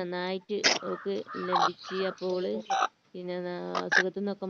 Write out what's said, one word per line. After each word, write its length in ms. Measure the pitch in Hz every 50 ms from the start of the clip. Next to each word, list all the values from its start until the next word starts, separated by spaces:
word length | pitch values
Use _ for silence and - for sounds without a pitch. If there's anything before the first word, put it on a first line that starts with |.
നന്നായിട്ട് 580 | 185 175 180 180 180 185 190 190 185 - 208 196 - - - - - 202
ഓക്ക് 240 | 185 180 - 196 196 208 - - - 95 180 180
ലഭിച്ച്. 500 | 180 185 180 180 180 - - - 190 190 190 190
അപ്പോൾ 240 | 180 - 180 185 185
ഓള് 180 | 185 180 196 214 220 214 208 196 196 - - - _ _ _ _
പിന്നെ 240 | 185 180 180 180 180 180
ന-, 120 | 180 180 175 180 180 180 175 180
അസുഖത്തിൽ 360 | 180 - 180 180 185 170 196 202
നിന്നൊക്കെ 260 | 202 196 196 196